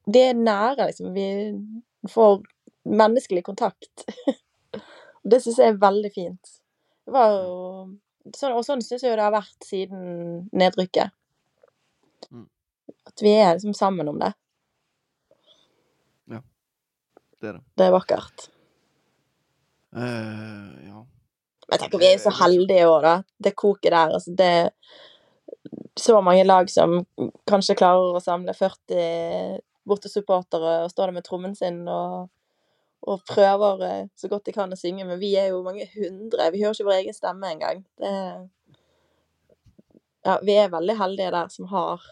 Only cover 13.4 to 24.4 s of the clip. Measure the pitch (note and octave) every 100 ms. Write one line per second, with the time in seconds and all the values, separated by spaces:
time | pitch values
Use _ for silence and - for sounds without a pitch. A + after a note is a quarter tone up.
13.4 | F#3+ F3 G#3 G3+ G3 F3+ D3 D3 G3+ -
14.4 | _ _ _ _ _ _ _ _ _ _
15.4 | _ _ _ _ _ _ _ _ _ A#2+
16.4 | _ _ _ _ _ _ _ _ _ _
17.4 | G#2+ F2+ _ - F#3 F#3 - - - -
18.4 | - _ _ _ _ _ _ _ _ _
19.4 | _ _ _ _ _ - B2 A#2 A2 G#2+
20.4 | A2 G#2 G2+ C2 F2+ G#2 B2 _ _ _
21.4 | _ _ - - - F#3 F#3 F#3+ G3+ G3
22.4 | F3 F3+ G3 F#3 E3+ D#3 D#3+ F3+ - _
23.4 | G3+ - G3+ G3+ E3+ E3+ D#3+ F3+ F3 F3+